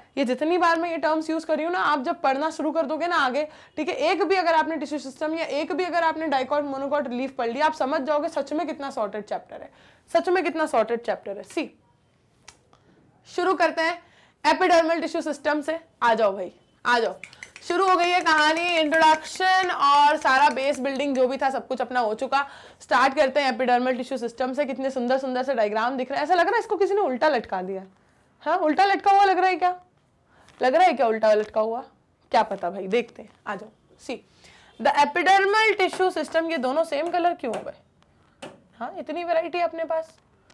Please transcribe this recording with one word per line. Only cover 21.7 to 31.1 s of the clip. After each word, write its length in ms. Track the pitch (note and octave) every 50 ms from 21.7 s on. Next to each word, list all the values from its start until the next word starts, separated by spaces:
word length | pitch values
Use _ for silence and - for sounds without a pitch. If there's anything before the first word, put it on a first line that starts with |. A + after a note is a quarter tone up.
| C4 -
अपना 180 | B3 B3 B3+ B3
हो 140 | A#3 G#3 G#3+
चुका। 300 | A3 C4+ B3+ C4 C#4 C#4 - - - - - - _
स्टार्ट 340 | - - D4 A#3+ C4 C#4+ C4
करते 240 | D4+ D4 C4 C4+ D4
हैं 140 | C#4+ C4 A#3+
एपिडर्मल 440 | A3 C4 A#3+ B3 B3 B3 B3+ B3+
टिश्यू 200 | A3+ B3+ - C4+
सिस्टम 360 | A#3 A#3 A3+ - - B3+ B3+ C4
से। 120 | C#4 D4
कितने 240 | B3 C4 B3+ C4 C4+
सुंदर 260 | C4+ C4 A#3+ A#3+ C4
सुंदर 260 | C4 C4+ C4 B3+ B3 B3+
से 100 | C4 C4+
डायग्राम 440 | A#3+ G#3+ G#3 G#3 A3 A3+ B3 C#4
दिख 140 | B3 B3+ B3+
रहे 80 | C#4 C#4
हैं, 60 | D4+
ऐसा 80 | C#4+ F#4
लग 120 | F4 F4
रहा 100 | G4 A#4+
है 40 | A4+
इसको 180 | G#4+ - G#4+
किसी 160 | E4+ G4 F4+ G4+
ने 80 | G#4
उल्टा 280 | F#4+ C4+ B3+ A#3 D#4 D#4
लटका 320 | C#4 A#3 - - G3 F#3
दिया। 220 | F3+ F#3+ G3 F#3 F#3+ F#3+ _ _ _ _ _ _ _ _ _ _
हाँ, 160 | - D4 E4+
उल्टा 280 | F4+ D#4 D#4 D4 F4 G4
लटका 260 | G4+ G4 F#4+ - G4+
हुआ 120 | G4 G4 G4+
लग 140 | G4 F#4
रहा 100 | F4+ F#4
है 80 | F#4 F#4
क्या? 260 | D#4+ F4+ F4+ F4+ F4+ - _ _ _ _ _ _ _ _ _ _ _ _ - - -
लग 140 | B3 C4 C4
रहा 120 | E4 F#4
है 60 | F4+ C#4+
क्या 140 | B3 B3+
उल्टा 260 | A3+